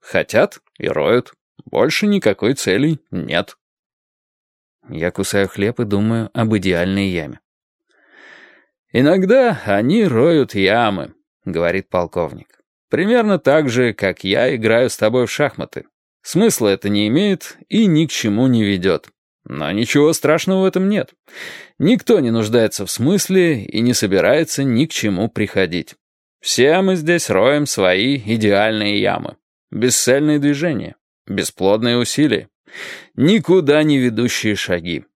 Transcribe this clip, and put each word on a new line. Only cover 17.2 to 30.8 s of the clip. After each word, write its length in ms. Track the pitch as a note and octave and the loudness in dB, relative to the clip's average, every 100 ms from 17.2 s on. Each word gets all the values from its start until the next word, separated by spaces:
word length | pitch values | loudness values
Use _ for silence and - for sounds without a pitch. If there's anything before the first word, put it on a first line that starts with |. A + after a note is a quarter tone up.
| G#3 F#3+ - - - | 0 -2 -6 -20 -4
и 180 | G#3 A3 | 0 2
ни 180 | D#3 | 2
к 60 | D#3+ | 0
чему 380 | - A2+ G#2 C3 | -2 -2 0 2
не 160 | A#2+ | 2
ведет. 460 | G#2 G2 F#2 D#2+ - _ _ _ | 2 0 0 -2 -4 _ _ _
Но 260 | - C#2+ D2+ | -14 -8 -6
ничего 420 | G2 B2+ C#3+ D3+ | -4 -2 2 2
страшного 500 | D#3+ C#3 D3+ - F#3+ | 2 0 0 0 0
в 20 | |
этом 240 | F#3+ F#3 F#3+ | 0 0 -2
нет. 260 | G#3 - _ _ - - - - _ | -2 -4 _ _ -18 -18 -18 -20 _
Никто 400 | D#3 A#3+ - A3 | 2 2 2 2
не 140 | B2+ | 2
нуждается 520 | A2+ G#2+ A#2 A2 - | 0 2 2 2 -2
в 60 | G2 | -8
смысле 720 | - B2 G3 - F#3+ F3 C3+ | -2 0 0 2 2 2 0
и 160 | G2+ - | -4 -2
не 160 | A#2+ | 0
собирается 680 | A#2+ G#2 F#2 F2 D3 E3 - | 0 0 2 2 2 0 -2
ни 220 | C#3 A#2 D#3 | 0 0 0
к 40 | |
чему 380 | - G#2+ F#2 A2 | -2 -2 -2 -4
приходить. 680 | - G#2 - F#2+ F2 - - _ _ _ _ | -4 -4 -2 -2 -2 -8 -16 _ _ _ _
Все 400 | - - C3 E3+ | -6 2 4 4
мы 160 | F#3+ F#3 | 2 0
здесь 340 | D3+ F3 - | 0 -2 0
роем 340 | F#2 A#2 D3 | 2 2 2
свои 520 | D3 - F#2+ F#2 A#2+ C#3 | -2 0 2 2 0 -2
идеальные 840 | G#2 A2+ G#2+ G2+ G#2+ A2 G#2 G#2 | -2 0 2 2 0 0 -2 -2
ямы. 360 | G2+ F2+ - - _ _ _ | -2 -4 -8 -16 _ _ _
Бесцельные 680 | G#2+ B2 A#2+ - C3+ D3+ D3 | -2 0 0 0 2 2 0
движения, 560 | C#3+ C#3+ E3 A#2 | 0 -2 -4 -6